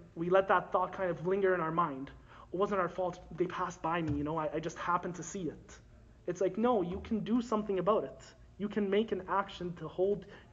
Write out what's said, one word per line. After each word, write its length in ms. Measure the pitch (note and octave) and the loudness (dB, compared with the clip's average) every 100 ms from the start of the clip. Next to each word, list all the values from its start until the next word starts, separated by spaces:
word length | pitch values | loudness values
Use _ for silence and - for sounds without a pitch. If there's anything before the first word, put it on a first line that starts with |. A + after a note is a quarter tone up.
| - - | -12 -6
we 140 | E3+ | 4
let 180 | F#3 F#3+ | 4 6
that 220 | F#3 F3 | 2 4
thought 220 | F#3+ F3+ | 0 0
kind 160 | F#3+ F#3 | -2 -2
of 160 | D#3+ E3 | -2 0
linger 280 | G3 F#3+ | 2 4
in 60 | F3+ | 4
our 120 | D#3+ | 2
mind. 400 | E3 E3+ C3+ C#3 - - - - | 0 0 -2 -10 -14 -20 -20 -10
"It 40 | F3 | -2
wasn't 220 | G3+ G3 | 0 2
our 80 | F3 | 0
fault, 320 | - F3+ E3+ - D#3+ | 0 -4 -4 -14 -2
they 120 | F3+ | -2
passed 340 | - F3+ E3+ | 0 -4 -2
by 200 | D#3+ E3+ | -2 0
me, 120 | D#3+ | 0
you 100 | C#3+ | 0
know, 140 | D3 D#3+ | 0 -2
I, 120 | D3+ | -2
I 60 | D3+ | -2
just 180 | E3 - | -6 -6
happened 380 | - F3 F3+ F3 | 0 0 0 -8
to 80 | |
see 260 | D#3 G3+ E3 | -8 -6 -6
it." 300 | A#2+ - - - - - - - | -8 -16 -20 -20 -20 -20 -12 -8
It's 120 | F3 | 0
like, 180 | F#3 F#3 | 0 2
no, 240 | A#3 A#3 | 2 4
you 180 | F3 F#3+ | 2 -4
can 220 | - A3 | -2 -2
do 200 | F3 A#3+ | 2 0
something 380 | A3+ G#3+ G#3 F#3+ | 2 -2 0 0
about 240 | F3 G#3+ | 4 2
it. 200 | D3 - - - - - | 2 -8 -18 -20 -20 -6
You 120 | G3+ | -4
can 200 | G#3+ G3 | 0 2
make 220 | G3 A3 | 2 2
an 120 | F#3+ F3 | -2 0
action 460 | F#3 G3 - F3+ F3 | 0 0 -4 -8 -6
to 100 | D#3 | -8
hold 380 | - F#3+ G3+ - - - | 0 2 0 -4 -18 -4